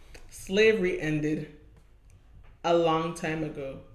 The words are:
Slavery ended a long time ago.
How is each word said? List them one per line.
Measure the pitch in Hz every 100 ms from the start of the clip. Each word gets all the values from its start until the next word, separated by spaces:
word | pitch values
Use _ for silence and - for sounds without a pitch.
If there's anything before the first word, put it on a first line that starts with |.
| - - -
Slavery | - - 190 220 214 180 -
ended | 156 156 151 151 151 - - - - - - - - - - -
a | 170
long | 170 165 160 170
time | 170 165 160
ago. | 151 143 131 - -